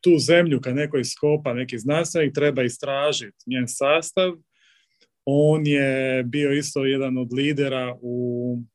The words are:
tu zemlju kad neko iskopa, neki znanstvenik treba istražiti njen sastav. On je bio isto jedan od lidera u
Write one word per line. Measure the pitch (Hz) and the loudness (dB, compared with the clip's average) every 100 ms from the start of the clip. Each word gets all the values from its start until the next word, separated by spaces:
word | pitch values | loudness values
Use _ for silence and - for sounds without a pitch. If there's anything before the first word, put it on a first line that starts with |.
tu | 185 165 | 6 4
zemlju | 123 170 170 135 | 6 4 4 0
kad | 127 131 | 0 -2
neko | 147 147 | -2 -2
iskopa, | 117 - 147 151 143 | -4 -2 0 0 0
neki | 120 127 120 | -4 -6 -6
znanstvenik | 107 151 165 170 147 | -2 0 0 0 0
treba | 147 147 131 | 2 0 0
istražiti | 123 - 139 139 147 127 110 _ - | -2 -4 -6 -2 -2 -2 -8 _ -8
njen | 127 120 | -4 -4
sastav. | - 139 156 156 - 185 170 _ _ _ _ _ _ _ _ | -2 2 2 0 0 0 -2 _ _ _ _ _ _ _ _
On | - 143 151 156 147 | 0 4 4 4 2
je | 143 139 135 131 131 | 2 2 0 0 0
bio | 123 143 143 | -2 -2 0
isto | 143 147 143 | 0 -2 -2
jedan | 135 135 135 127 | 0 0 -2 -4
od | 120 | -4
lidera | 123 143 143 139 131 127 123 | -2 0 0 -2 -2 -6 -8
u | 120 123 123 120 123 120 120 | -8 -4 -4 -4 -4 -6 -8